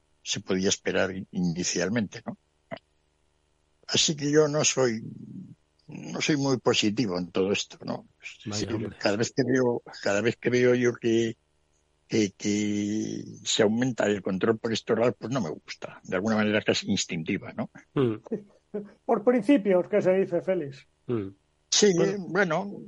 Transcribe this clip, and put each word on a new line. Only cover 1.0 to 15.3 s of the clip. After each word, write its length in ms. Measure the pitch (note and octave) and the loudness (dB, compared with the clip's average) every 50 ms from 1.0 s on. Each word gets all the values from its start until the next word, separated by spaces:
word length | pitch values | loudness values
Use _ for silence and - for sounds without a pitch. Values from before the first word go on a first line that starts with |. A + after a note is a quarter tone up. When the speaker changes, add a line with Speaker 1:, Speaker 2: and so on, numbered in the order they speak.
| G2 F#2+ F#2+ | 0 0 -2
Speaker 1:
in-, 100 | F#2+ G#2 - - | -6 -10 -8 -4
inicialmente, 880 | - F2+ F2 D#2+ F2+ F2 - - F2+ F2 F#2 A2+ A#2+ G#2 - - A#2 - | -2 -2 -2 -2 -2 -4 -4 -2 -2 -2 0 0 -2 -2 -4 -6 -12 -12
¿no? 120 | A#2+ - - _ _ _ _ _ - - - _ _ _ _ _ _ _ _ _ _ _ _ _ _ _ _ _ _ _ _ _ - | -14 -14 -14 _ _ _ _ _ -16 -16 -16 _ _ _ _ _ _ _ _ _ _ _ _ _ _ _ _ _ _ _ _ _ -4
Así 260 | - - - - D#3+ | -2 0 0 0 0
que 160 | D3 C#3+ D3 | -2 0 2
yo 180 | D3 D#3 D#3 D3 | 4 4 4 4
no 160 | D3 D3+ C3 | 4 2 2
soy, 380 | - - C3+ C3 A#2+ A2 A2+ A2+ - - - - - - - - - - _ _ _ _ _ _ | 2 2 2 2 2 2 -2 -6 -8 -12 -14 -16 -16 -16 -16 -16 -18 -20 _ _ _ _ _ _
no 340 | - - - - - - - | -18 -16 -14 -12 -8 -6 -4
soy 160 | - - D#3+ | 0 0 2
muy 220 | C#3 C#3 C3+ C3 A2+ | 2 2 2 0 2
positivo 600 | - C3+ A2 - - G#2+ G#2 B2+ C3 G2+ F2 F2 | 2 2 4 4 4 2 2 0 0 0 0 -4
en 120 | F2+ E2+ | -4 -2
todo 220 | - F#2+ F#2+ G2 G2+ | 0 0 2 2 2
esto, 260 | - - - - - - | 0 -2 -6 -10 -14 -10
¿no? 220 | - A#2+ A#2+ - _ _ _ | -8 -8 -8 -10 _ _ _
Es 180 | - - - - - | -18 -18 -18 -14 -10
Speaker 2:
Vaya, 160 | A2 G#2 G#2 G#2+ | -8 -6 -4 -4
Speaker 1:
decir, 80 | G2+ A#2 | -4 -4
Speaker 2:
hombre. 240 | A2 G#2+ G2+ F#2+ - | -4 -6 -6 -6 -2
Speaker 1:
cada 180 | - G#2 G2+ | -2 0 0
vez 160 | G#2+ A#2 - - | 0 0 -2 0
que 100 | - B2+ | 0 0
veo, 380 | A#2+ C3 B2+ B2+ B2 A#2+ A#2 - - - - - | 2 2 2 2 2 0 -2 -6 -10 -14 -6 -2
cada 180 | G#2 G2+ G2+ | 0 0 2
vez 160 | G#2+ A#2 A2 | 2 0 0
que 140 | - - A#2+ | 0 -2 0
veo 240 | B2 B2 B2 B2 B2 | 2 4 4 4 4
yo 200 | B2 B2 A#2+ A#2 | 4 4 2 0
que, 420 | - - A#2 A2+ A2+ A#2 A2+ A2+ _ _ _ _ _ _ _ _ _ _ _ _ _ _ | 0 0 2 2 2 2 0 -2 _ _ _ _ _ _ _ _ _ _ _ _ _ _
que, 260 | - - A2 G#2+ F#2+ - | -2 0 2 2 2 0
que 920 | - - G#2 G#2 G#2 G#2+ G#2 G#2 G#2 G#2 G#2 G#2+ A2 G#2+ G#2+ A2 A2 A2+ A2+ A2 G#2+ - | -4 -2 0 0 0 0 0 0 -2 -2 -2 -2 -2 -4 -4 -6 -8 -10 -12 -14 -12 -6
se 180 | - - - A2 | -2 2 4 4
aumenta 440 | G2+ A2 A#2 B2+ C3 A#2 - - | 4 4 2 0 0 0 0 0
el 140 | G#2 G#2 G2 | 0 0 0
control 380 | - - F#2+ F#2 - A2 A2+ A2+ | -2 -4 -4 0 2 0 0 0
por 140 | - A#2 A2 | 0 -4 -4
estos 260 | - - - A#2 G#2 | -4 -2 0 0 2
lados, 160 | A#2 B2+ A2+ - | 2 2 0 -2
pues 140 | A#2 A2+ | -4 -4